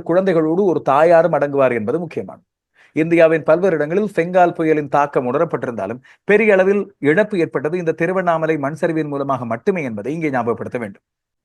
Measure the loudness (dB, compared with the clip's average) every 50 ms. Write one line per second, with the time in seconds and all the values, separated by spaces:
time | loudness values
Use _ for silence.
0 | -2 0 0 2 2 2 2 2 0 0 0 0 0 0 0 0 0 2 2 4
1 | 6 6 6 6 4 4 2 0 0 0 2 2 2 2 2 0 -2 -2 -4 -4
2 | -6 -8 -8 -10 -10 -12 -14 -20 _ _ _ _ _ _ _ _ _ _ _ -2
3 | 0 2 4 4 6 6 4 2 2 2 2 2 2 0 0 0 -2 -2 -2 -2
4 | -2 -2 -2 -2 -2 0 2 4 4 4 2 0 0 0 0 0 0 0 0 0
5 | 0 0 0 -2 -2 -2 0 -2 -2 -2 -2 -4 -6 -6 -6 -6 -6 -8 -8 -10
6 | -14 _ _ _ _ 0 2 2 4 4 4 4 4 2 0 0 -2 -6 -8 _
7 | 0 2 2 2 2 0 0 -2 -2 -2 -2 -4 -4 -4 -4 -4 -4 -4 -4 -2
8 | -4 -2 -2 -2 -2 0 -2 0 0 -2 -2 -2 -4 -6 -4 -4 -4 -2 -2 -4
9 | -4 -4 -6 -6 -4 -4 -4 -4 -4 -6 -8 -4 -4 -4 -4 -4 -4 -6 -8 -8
10 | -8 -8 -6 -6 -4 -4 -4 -2 -2 -2 -4 -4 -6 -8 -8 -8 -8 -10 -12 -16
11 | _ _ _ _ _ _ _ _ _